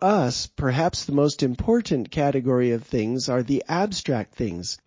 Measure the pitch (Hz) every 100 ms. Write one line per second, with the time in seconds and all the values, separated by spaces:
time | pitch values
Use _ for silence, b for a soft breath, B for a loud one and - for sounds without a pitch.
0 | 190 196 123 127 - - 135 127 170 -
1 | - 143 147 - 135 123 - 233 214 147
2 | 104 160 143 135 127 123 123 117 113 127
3 | 110 127 123 123 120 139 - 165 208 185
4 | - 120 104 - 113 87 90 -